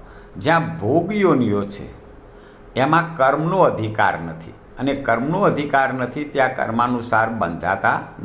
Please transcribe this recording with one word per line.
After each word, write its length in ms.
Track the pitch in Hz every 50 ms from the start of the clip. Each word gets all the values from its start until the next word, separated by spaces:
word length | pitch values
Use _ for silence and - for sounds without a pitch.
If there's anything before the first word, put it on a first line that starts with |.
| - - - - - - -
જ્યાં 420 | - 101 135 165 165 - - - -
ભોગ 360 | 98 107 139 165 170 185 214
યોનિઓ 500 | 208 196 175 151 131 120 104 101 101 101
છે 260 | 101 - - 65 64 - - - - - - - - - - - - - - - - -
એમાં 380 | 117 131 147 160 165 165 160 -
કર્મનો 480 | - 131 135 143 151 156 170 196 190 170
અધિકાર 580 | 127 101 104 110 107 107 - 104 95 85 82
નથી 340 | 82 82 82 - - - - - - - - 110
અને 180 | 123 139 135
કર્મનો 440 | - - - 117 117 127 151 170 196
અધિકાર 520 | 202 165 - 147 143 143 - 139 135 127 127
નથી 320 | 131 123 120 - 147 147
ત્યાં 300 | 143 - 139 131 131 139
કર્માનુસાર 760 | - - 110 110 117 120 127 123 120 113 - 117 110 113 113
બંધાતા 720 | 117 110 92 85 85 82 82 87 98 98 - 113 135 151 - - - - -